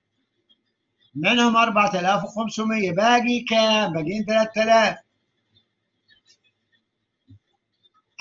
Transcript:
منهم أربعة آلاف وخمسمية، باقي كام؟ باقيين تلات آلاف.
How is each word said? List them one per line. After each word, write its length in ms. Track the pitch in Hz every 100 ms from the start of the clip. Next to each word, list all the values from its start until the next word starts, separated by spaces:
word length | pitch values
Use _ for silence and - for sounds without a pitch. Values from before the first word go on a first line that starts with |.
| _ _ _ _ _ _ _ _ _ _ _ 139
منهم 420 | 185 240 240 226
أربعة 420 | 233 208 208 185
آلاف 240 | 180 202
وخمسمية، 680 | - 208 220 - 220 220 185
باقي 480 | 170 226 247 233 240
كام؟ 540 | 240 226 220 214 196
باقيين 320 | 160 156 214 208
تلات 320 | 220 220 214
آلاف. 400 | 220 226 208 - _ _ _ _ _ _ _ _ _ _ _ _ _ _ _ _ _ _ _ _ _ _ _ 104 _ _ _ _ _ _ _ -